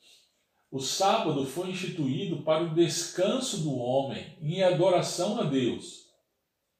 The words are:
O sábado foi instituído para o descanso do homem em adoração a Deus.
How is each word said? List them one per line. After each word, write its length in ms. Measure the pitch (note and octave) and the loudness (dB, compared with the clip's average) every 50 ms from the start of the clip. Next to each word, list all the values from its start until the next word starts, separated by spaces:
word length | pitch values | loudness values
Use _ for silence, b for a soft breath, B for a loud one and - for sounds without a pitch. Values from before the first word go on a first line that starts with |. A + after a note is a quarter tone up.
| b b b b b b _ _ _ _ _ _ _ _ | b b b b b b _ _ _ _ _ _ _ _
O 100 | - C3 | -8 -6
sábado 680 | C3 - - - F#3+ G3+ A3 A3 F#3+ D#3+ C#3+ C#3 C3 | -4 -4 0 2 4 4 4 4 2 0 0 0 -2
foi 240 | B2 - E3+ F#3 F#3 | -4 -4 -6 -6 -6
instituído 720 | - - F#3 D#3 - D#3+ C#3 B2+ C#3+ F#3 G3+ F3 D#3 C#3+ | -6 -6 -6 -6 -4 -2 -2 -2 -2 -2 -2 -4 -4 -2
para 220 | - D#3 D#3 D#3+ E3+ | 0 0 2 2 0
o 100 | E3 D#3 | 2 2
descanso 840 | E3+ E3+ D3 - - - - - F3 F#3 G#3+ B3+ C4 - - G#3 E3 | 2 2 2 2 -2 -6 -4 -2 0 0 2 2 0 -2 -4 -4 -2
do 180 | D#3 D3 C3 | -2 -2 -2
homem 600 | A#2+ A#2+ B2 C3 C#3 C3+ A#2+ G#2 F#2 - - - - | -2 0 0 2 2 0 0 -4 -8 -10 -12 -12 -8
em 200 | D3+ D3+ F3+ F#3+ | -6 -4 0 2
adoração 760 | F#3+ F3+ D3+ D3+ F3+ F#3+ F3 E3+ - - - E3+ F3 G#3+ - A#3 | 4 4 4 4 4 4 4 4 2 0 -2 -2 -2 0 0 0
a 40 | G3+ | 0
Deus. 640 | D3 C3+ C3 B2 A2 - - - - - - - _ _ _ _ _ _ _ _ _ _ _ _ _ _ | 0 2 2 2 0 -2 -4 -8 -14 -18 -20 -20 _ _ _ _ _ _ _ _ _ _ _ _ _ _